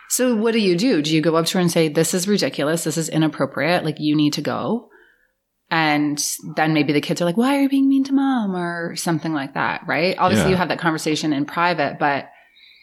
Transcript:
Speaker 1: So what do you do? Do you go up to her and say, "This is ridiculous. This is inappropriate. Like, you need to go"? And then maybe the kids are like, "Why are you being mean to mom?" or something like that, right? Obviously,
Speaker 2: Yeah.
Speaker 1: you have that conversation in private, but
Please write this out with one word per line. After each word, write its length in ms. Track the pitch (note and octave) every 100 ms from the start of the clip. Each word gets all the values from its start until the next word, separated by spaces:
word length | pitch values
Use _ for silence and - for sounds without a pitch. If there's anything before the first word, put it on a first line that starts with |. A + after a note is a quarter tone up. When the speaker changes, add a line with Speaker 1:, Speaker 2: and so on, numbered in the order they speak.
| -
Speaker 1:
So 260 | - B3+ A3
what 160 | A3+
do 60 | A3+
you 160 | G3 F3
do? 260 | C4 F3
Do 120 | D3+
you 80 | D#3+
go 120 | D#3+
up 120 | D#3+ E3
to 80 |
her 60 | F#3+
and 100 | F3
say, 180 | F3 D#3+
"This 260 | D3 E3
is 140 | F#3 F#3+
ridiculous. 560 | G3+ C#3 - D3 E3+
This 140 | E3 E3
is 100 | D#3
inappropriate. 760 | D#3+ D#3 D#3 C#3 - D3 F3
Like, 140 | D#3+ D3+
you 140 | D3+ D3+
need 160 | D3
to 80 | D#3
go"? 480 | C#3 A#2 A#2+ A#3 - - _ _ _ _ _ _ -
And 520 | E3 D#3 D3 D3 D3 - - E3 D#3
then 180 | D#3
maybe 180 | D#3 D3
the 80 | D3
kids 200 | D3 D3+
are 20 |
like, 120 | F3 F#3+
"Why 200 | B3+ C#4+
are 60 |
you 60 | C4+
being 200 | C4+ C4+
mean 140 | C4+
to 80 | C4+
mom?" 420 | C4+ C4+ B3 G3+ F3+
or 400 | F3 E3+ E3+ -
something 360 | F3+ D#3+ E3
like 220 | D3+ C#3
that, 280 | - - E2 E3
right? 300 | C3 F3+ -
Obviously, 280 | F#3 G#3 D#3
Speaker 2:
Yeah. 40 |
Speaker 1:
you 60 | F#3
have 120 | -
that 100 | -
conversation 520 | E3 D#3 D#3+ D3+ D#3
in 120 | C#3
private, 540 | D3 E3+ F3 D#3+ C#3 -
but 300 | D3 C#3 - - _ _ - -